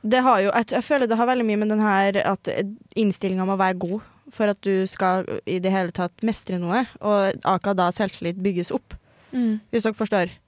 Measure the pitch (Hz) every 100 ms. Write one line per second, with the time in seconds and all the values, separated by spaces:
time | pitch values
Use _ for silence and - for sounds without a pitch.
0 | 214 254 254 214 196 240 220 254 - 285
1 | 240 226 240 254 226 208 214 214 214 196
2 | 196 196 - 190 - - 196 220 - 233
3 | 214 - 190 185 185 196 190 180 175 208
4 | - _ - - 208 196 196 190 190 -
5 | 185 185 - - - 180 185 190 180 185
6 | 175 - 220 214 - 185 175 220 233 -
7 | 208 202 196 - - 185 202 190 175 -
8 | 196 - 175 185 196 175 175 - _ -
9 | _ _ _ 254 233 214 _ 233 220 214
10 | 214 202 175 -